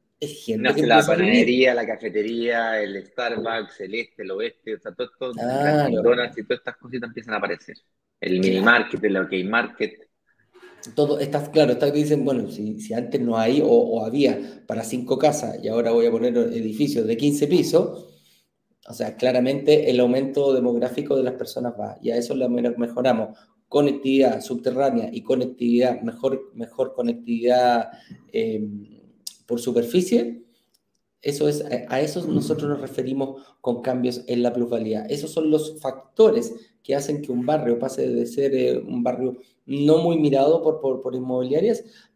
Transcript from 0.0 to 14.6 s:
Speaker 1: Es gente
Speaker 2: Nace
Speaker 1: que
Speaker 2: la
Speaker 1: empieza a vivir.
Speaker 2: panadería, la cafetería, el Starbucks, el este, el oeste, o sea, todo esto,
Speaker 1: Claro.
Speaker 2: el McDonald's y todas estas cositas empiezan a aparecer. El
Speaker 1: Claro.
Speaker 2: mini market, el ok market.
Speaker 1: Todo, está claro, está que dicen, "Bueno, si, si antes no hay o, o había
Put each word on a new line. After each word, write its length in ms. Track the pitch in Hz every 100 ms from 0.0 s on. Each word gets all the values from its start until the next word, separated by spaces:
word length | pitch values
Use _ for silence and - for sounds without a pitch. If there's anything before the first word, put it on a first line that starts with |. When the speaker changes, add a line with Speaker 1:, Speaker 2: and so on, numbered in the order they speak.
| _ -
Speaker 1:
Es 240 | 147 -
gente 300 | 117 110 127
Speaker 2:
Nace 0 |
Speaker 1:
que 120 | 151 120
Speaker 2:
la 180 | 113
Speaker 1:
empieza 100 | -
a 20 | 175
vivir. 300 | 190 123 120
Speaker 2:
panadería, 280 | 127 127
la 100 | 120 110
cafetería, 920 | 107 110 104 107 117 117 117 113 110
el 240 | 101 98 95
Starbucks, 720 | - 117 110 113 113 101 -
el 140 | 95 117
este, 260 | 113 -
el 80 | 95
oeste, 440 | 95 117 - 113 101
o 20 |
sea, 120 | 110
todo 140 | - 123
esto, 220 | - 127
Speaker 1:
Claro. 320 | 117 120 135
Speaker 2:
el 140 | 147 151
McDonald's 580 | 139 113 117 123 120 117
y 60 |
todas 160 | 107 123
estas 160 | 127 -
cositas 320 | 120 123 117
empiezan 260 | 117 117
a 40 | 104
aparecer. 380 | 98 85 - - _ _ _ -
El 200 | - 92
Speaker 1:
Claro. 0 |
Speaker 2:
mini 200 | 95 92
market, 400 | 110 117 - 92
el 120 | 101 95
ok 160 | - 95
market. 500 | 95 117 110 - 104 - - _ _ _ _ - - - -
Speaker 1:
Todo, 240 | 151 143 143
está 320 | 143 147 -
claro, 220 | 156 123
está 180 | 123 143
que 80 | 147
dicen, 260 | 151 143 131
"Bueno, 240 | 123 101
si, 280 | - 107 107
si 120 | -
antes 260 | 113 127 135
no 180 | 120 113
hay 240 | 113 147
o, 60 | -
o 360 | 117 117 113
había 580 | 110 139 139 - - -